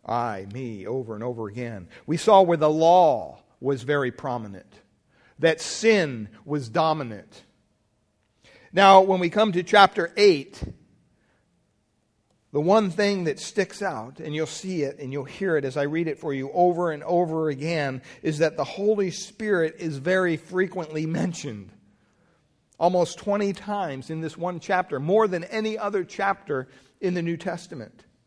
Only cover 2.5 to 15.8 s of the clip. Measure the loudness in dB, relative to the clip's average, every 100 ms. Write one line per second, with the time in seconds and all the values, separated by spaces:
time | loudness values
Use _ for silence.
2.5 | 4 2 4 6 8 6 2 -6 -16 _
3.5 | _ -4 -4 -2 -2 -2 -6 -8 -8 -8
4.5 | -18 -20 -20 _ _ _ _ _ 0 0
5.5 | 0 -6 0 4 4 2 -4 -12 -14 -6
6.5 | -6 -2 0 0 0 -4 -12 -18 -20 _
7.5 | _ _ _ _ _ _ _ _ _ _
8.5 | -20 _ 6 10 10 8 2 2 2 2
9.5 | 0 4 8 8 6 -4 4 6 4 -2
10.5 | -14 -14 -14 _ _ _ _ _ _ _
11.5 | _ _ _ _ _ _ _ _ _ _
12.5 | -2 2 2 2 0 0 0 -4 -6 -6
13.5 | -4 -4 -4 -6 -6 -12 -12 -10 -6 -6
14.5 | -8 -8 -4 -6 -6 -10 -8 -10 -6 0
15.5 | 0 0 -4